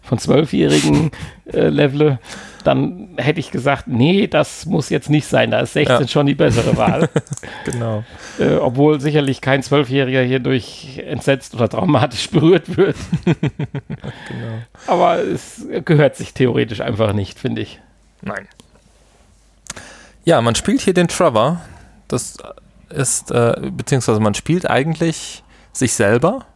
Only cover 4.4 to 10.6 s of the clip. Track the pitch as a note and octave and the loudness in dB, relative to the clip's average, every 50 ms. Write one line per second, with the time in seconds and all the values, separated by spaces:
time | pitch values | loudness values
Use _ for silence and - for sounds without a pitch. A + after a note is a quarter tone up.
4.4 | D3+ - - - - D#3 F#3 D#3+ C3+ - E3 D3 - C#3 D3 D3+ - - - B2+ | 0 0 -6 -12 -6 -2 -2 -2 -2 -2 -4 -4 0 2 2 2 2 2 0 0
5.4 | B2 A#2 A2+ A#2 B2 - - - D3 - B2 A#2+ C3 A#2+ - D3+ C#3+ C#3+ C#3+ C3+ | 2 2 0 -2 -2 -2 0 -2 2 2 2 2 2 0 0 2 2 2 2 2
6.4 | D#3 - A2 A#2+ A#2 B2+ - - A2+ G#2+ - C#3 E3+ D3+ - D3+ - - C#3 - | 2 2 2 2 2 2 2 2 2 2 2 2 0 0 0 -4 -4 -4 -14 -12
7.4 | - - - - - - - A#2+ A#2 A2+ A2 G#2+ A2+ - - - - - - - | -12 -16 -16 -10 -8 -6 -4 -4 -4 -4 -4 -6 -8 -10 -16 -20 -20 -16 -4 -2
8.4 | - C#3 D3+ - - C3 A#2+ C3+ C#3+ D3+ D3+ C#3+ C3 D3+ D3 D3+ D3 C3+ B2+ - | 0 2 2 2 0 0 2 4 4 4 4 2 0 0 0 2 2 2 -2 -2
9.4 | - C3 C3+ C#3 B2+ - C#3+ D3 C#3 A#2+ C3 C#3 C3+ B2+ C3 C3 B2+ B2 C3 C3 | 0 0 0 0 0 2 2 2 2 2 0 0 0 2 2 2 2 2 0 0
10.4 | A#2+ C3 C3+ B2 | 0 0 0 0